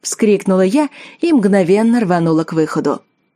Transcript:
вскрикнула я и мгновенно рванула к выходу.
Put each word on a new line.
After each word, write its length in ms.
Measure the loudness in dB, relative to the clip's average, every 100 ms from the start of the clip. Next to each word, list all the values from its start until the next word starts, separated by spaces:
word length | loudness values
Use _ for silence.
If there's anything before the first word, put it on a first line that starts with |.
вскрикнула 600 | -10 -2 0 0 0 0
я 300 | 2 0 -2 -6 -20 -6
и 120 | 0
мгновенно 640 | 0 2 2 2 2 2 0
рванула 460 | 0 0 0 0
к 80 | -2
выходу. 500 | -2 -2 -2 -4 -6 _ _ _